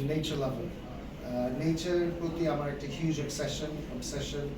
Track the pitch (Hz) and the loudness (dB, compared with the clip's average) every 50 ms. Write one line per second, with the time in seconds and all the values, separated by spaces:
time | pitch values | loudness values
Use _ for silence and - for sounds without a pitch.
0 | 139 143 156 156 - - 151 139 135 127 123 117 117 - - - - - - - | 2 2 2 2 2 0 0 0 0 0 0 -2 -4 -4 -6 -6 -8 -8 -8 -8
1 | - - - - - 123 123 123 123 127 127 143 156 160 160 160 - 175 175 175 | -8 -8 -8 -8 -6 -2 0 2 2 2 2 2 4 4 4 4 2 4 4 4
2 | 175 170 165 170 170 156 - 170 165 151 143 147 143 143 - - 139 131 - 160 | 4 4 2 0 0 0 0 2 2 2 2 2 0 -2 -2 -4 -4 -4 -2 0
3 | 165 160 147 147 - - - 151 147 143 - - 151 151 156 156 160 - 127 123 | 2 2 2 2 0 -2 -2 0 0 0 0 -2 -2 -2 -4 -4 -4 -4 -4 -4
4 | - - 143 139 135 - 143 143 143 139 139 | -4 -4 -2 -2 -2 -2 -2 -2 -2 -4 -4